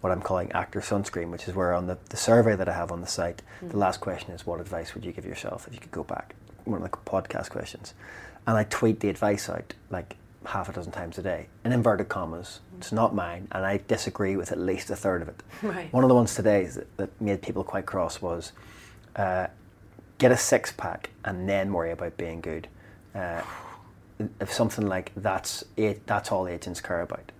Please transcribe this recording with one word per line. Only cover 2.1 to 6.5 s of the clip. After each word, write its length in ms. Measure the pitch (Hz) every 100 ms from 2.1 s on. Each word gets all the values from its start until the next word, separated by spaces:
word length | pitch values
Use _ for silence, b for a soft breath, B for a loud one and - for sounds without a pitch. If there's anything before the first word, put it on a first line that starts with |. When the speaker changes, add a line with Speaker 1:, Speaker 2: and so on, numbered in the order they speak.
Speaker 1:
the 60 | -
survey 360 | - 117 113 101
that 120 | 90
I 60 |
have 180 | 85 85
on 80 | 85
the 60 | 87
site, 340 | - 87 87 - B
the 60 | 170
Speaker 2:
Mm. 40 | 104
Speaker 1:
last 200 | 95 90
question 320 | - 87 -
is, 120 | 87 -
"What 140 | 85
advice 340 | 87 87 82
would 100 | - 87
you 60 |
give 120 | -
yourself 420 | - - - - -
if 60 |
you 60 | -
could 100 | -
go 120 | -
back?" 300 | - - - - -